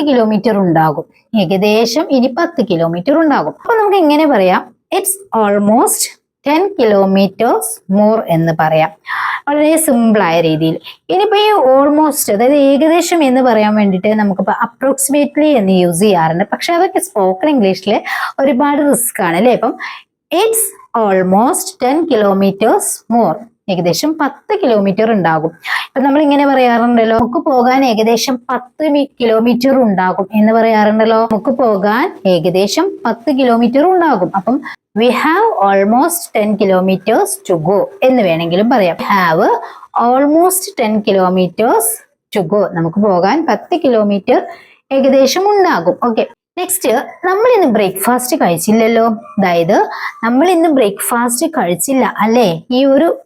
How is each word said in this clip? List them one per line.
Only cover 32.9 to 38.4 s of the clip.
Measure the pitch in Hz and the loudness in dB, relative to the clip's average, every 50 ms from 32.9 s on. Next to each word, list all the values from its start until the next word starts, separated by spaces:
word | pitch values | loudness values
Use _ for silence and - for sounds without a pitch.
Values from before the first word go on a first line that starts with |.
| - - - | -4 -6 -6
പത്ത് | 233 226 233 - 311 285 254 | -6 -6 -4 -4 -4 -2 0
കിലോമീറ്റർ | 269 247 233 226 240 233 240 269 311 370 370 | 2 2 2 2 2 2 2 2 2 2 2
ഉണ്ടാകും." | 359 349 311 254 190 180 165 - 196 | 2 2 2 0 0 -2 -2 -4 -4
അപ്പം | 185 226 254 285 - - - - _ _ - 202 | -2 -2 -4 -4 -4 -8 -16 -18 _ _ -4 0
"We | 226 247 233 240 - | 0 0 0 0 0
have | 302 330 381 440 453 - - 196 196 | 0 0 2 0 0 0 0 0 2
almost | 196 196 196 202 226 247 285 330 330 - - - - 233 | 2 2 2 2 2 2 2 0 -2 -6 -10 -8 -4 -4
ten | 208 208 214 196 | -2 -2 0 0
kilometers | 214 190 190 185 185 190 190 190 - 214 226 311 403 403 - - - - | 0 0 2 2 2 0 -2 -2 -2 0 0 0 0 -2 -4 -10 -4 -4
to | - 160 151 165 | -4 -2 0 0
go" | 202 196 175 - - - - 262 | 0 0 -2 -4 -6 -2 0 0
എന്ന് | 262 247 208 180 | 2 2 2 0
വേണമെങ്കിലും | 165 160 | 0 -2